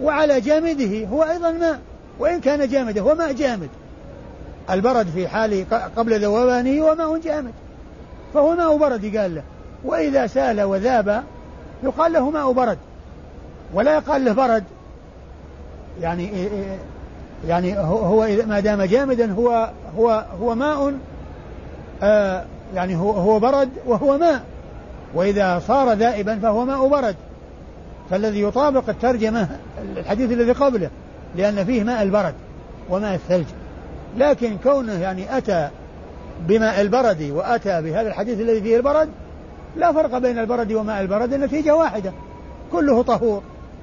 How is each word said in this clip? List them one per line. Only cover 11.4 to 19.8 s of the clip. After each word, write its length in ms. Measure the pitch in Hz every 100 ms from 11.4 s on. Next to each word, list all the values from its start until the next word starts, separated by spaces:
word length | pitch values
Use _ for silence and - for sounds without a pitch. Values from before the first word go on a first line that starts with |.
| - - - -
يقال 280 | 262 285 330
له 180 | 330 262
ماء 220 | 311 277
برد، 260 | 247 240 180 - - - - - - - - -
ولا 200 | 175 254
يقال 300 | 311 294 294
له 80 | 254
برد. 320 | 214 262 226 190 - - - - - - - - - - - - -
يعني، 300 | 165 175 185 202 190 202 196 190 - - - - - - 160
يعني 300 | 139 180 202
هو، 200 | 160 214
هو 260 | 185 220
إذا 200 | 220 202
ما 160 | 220 208
دام 220 | 208 208
جامدا 500 | 190 233 277 240 226
هو، 380 | 190 240 233 220 -